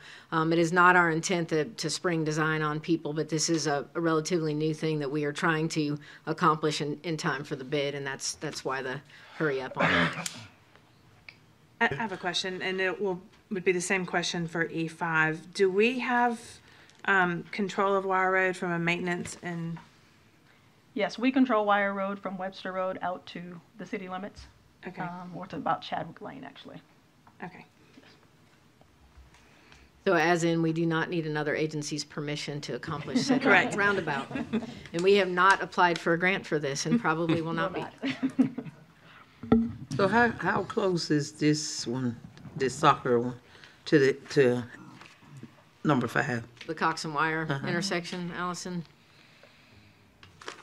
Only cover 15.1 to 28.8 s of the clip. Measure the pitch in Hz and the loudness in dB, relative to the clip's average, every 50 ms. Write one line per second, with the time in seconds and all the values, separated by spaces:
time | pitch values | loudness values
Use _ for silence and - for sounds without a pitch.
15.1 | 160 160 156 156 156 175 - 180 - 196 196 185 180 202 220 247 262 247 240 247 | 2 4 4 4 2 -2 -8 -10 2 2 2 4 6 4 4 4 2 0 -2 0
16.1 | 247 240 240 240 233 226 - - - - - - - - - - - - - - | 2 4 4 2 2 -2 -10 -16 -20 -20 -20 -20 -20 -20 -20 -20 -20 -6 -2 2
17.1 | 196 190 180 175 170 170 - - - - 208 180 - 220 196 196 196 190 190 190 | 4 4 4 2 0 -2 -6 -6 -4 -4 -4 -2 0 0 2 2 2 2 2 2
18.1 | 190 185 185 185 190 185 185 185 180 - 185 180 170 170 170 170 175 175 180 180 | 2 2 4 4 4 4 2 2 0 -2 -4 -2 -2 0 0 0 0 0 -2 -2
19.1 | 175 175 175 - - - - 175 170 170 165 165 165 - - - _ _ _ _ | -4 -4 -6 -8 -12 -10 -10 -8 -8 -6 -6 -8 -8 -10 -14 -20 _ _ _ _
20.1 | _ _ _ _ _ _ _ _ _ _ _ _ _ _ _ _ _ - 196 - | _ _ _ _ _ _ _ _ _ _ _ _ _ _ _ _ _ -4 -4 -4
21.1 | - - 233 262 262 277 254 254 220 214 214 208 202 202 202 196 196 196 196 196 | -2 0 0 2 4 4 4 4 4 2 4 4 4 4 4 0 0 -2 -4 -4
22.1 | 202 196 - 190 190 180 185 190 190 - - 190 185 190 185 190 185 - - 175 | -4 -6 -8 -8 -8 -6 -8 -8 -8 -8 -10 -6 -4 -4 -4 -4 -4 -4 -6 -6
23.1 | 185 180 - - - 180 175 175 175 170 - _ _ 208 180 - 240 190 185 185 | -6 -6 -10 -14 -14 -14 -14 -12 -16 -18 -20 _ _ -16 -10 -10 -8 -8 -8 -8
24.1 | 185 185 202 - - - - - - _ _ _ _ _ - 185 180 180 185 175 | -10 -10 -10 -12 -14 -16 -20 -20 -20 _ _ _ _ _ -14 -14 -10 -10 -10 -10
25.1 | 175 180 180 180 170 160 180 - 175 - - - 160 - - - 185 - 175 165 | -10 -12 -12 -12 -12 -14 -12 -10 -10 -6 -2 -2 -2 -2 -4 -6 -6 -6 -6 -10
26.1 | - - 208 - - - - - - - - - - 165 - _ _ _ _ _ | -12 -14 -14 -14 -14 -14 -16 -18 -18 -18 -20 -18 -18 -20 -20 _ _ _ _ _
27.1 | _ _ _ - _ _ - 175 - - - - _ _ - - - - - - | _ _ _ -20 _ _ -16 -14 -14 -18 -20 -20 _ _ -20 -20 -20 -20 -20 -20
28.1 | - _ _ _ _ _ _ _ _ _ _ _ _ _ | -20 _ _ _ _ _ _ _ _ _ _ _ _ _